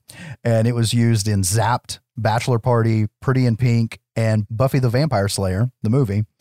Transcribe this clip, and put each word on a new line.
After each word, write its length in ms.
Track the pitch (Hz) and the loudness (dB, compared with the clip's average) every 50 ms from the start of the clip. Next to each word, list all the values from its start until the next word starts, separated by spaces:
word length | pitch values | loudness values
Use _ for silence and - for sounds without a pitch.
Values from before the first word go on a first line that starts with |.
| _ - - - 180 156 123 - - | _ -18 -20 -20 -18 -18 -14 -6 -2
and 240 | 117 113 113 113 120 | 0 2 2 2 2
it 80 | 120 | 0
was 180 | 120 113 101 117 | 0 0 0 2
used 320 | 117 117 117 113 107 98 | 2 2 4 2 2 0
in 160 | 107 104 98 | 0 0 0
Zapped, 560 | 98 87 101 113 104 113 123 123 - - - - _ _ _ | 0 0 0 0 0 0 -2 -2 -4 -10 -16 -16 _ _ _
Bachelor 440 | 123 107 110 107 120 - - 123 110 | -4 -2 0 0 0 0 0 -2 0
Party, 460 | - 131 120 117 110 113 110 110 107 104 - _ | 2 2 2 2 2 2 2 0 -2 -2 -6 _
Pretty 260 | - 139 127 131 127 | -4 -2 0 2 2
in 100 | 120 113 | 0 0
Pink, 420 | - 127 123 117 117 113 113 - - _ _ _ | 2 0 2 2 2 0 -2 -6 -14 _ _ _
and 320 | 113 113 110 110 107 104 - | -2 0 0 0 0 -2 -4
Buffy 300 | 113 107 131 135 - 139 | -2 -2 0 0 2 0
the 120 | 127 120 | 0 2
Vampire 360 | 107 127 156 156 - 101 101 101 | 2 0 0 0 0 0 0 -2
Slayer, 440 | - - 98 92 92 98 120 127 - _ | -2 -2 -2 -2 0 -2 -2 -2 -4 _
the 80 | - 107 | -2 0
movie, 340 | 117 143 135 98 98 107 107 - _ _ | 0 0 0 0 0 -2 -2 -4 _ _